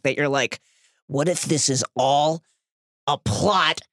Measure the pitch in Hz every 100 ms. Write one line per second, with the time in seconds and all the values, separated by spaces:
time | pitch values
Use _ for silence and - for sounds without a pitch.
0 | 139 131 143 139 117 - _ _ _ _
1 | - 139 156 170 - 151 - 127 - -
2 | 135 143 151 165 - _ _ _ _ _
3 | - 143 - 120 185 190 160 - -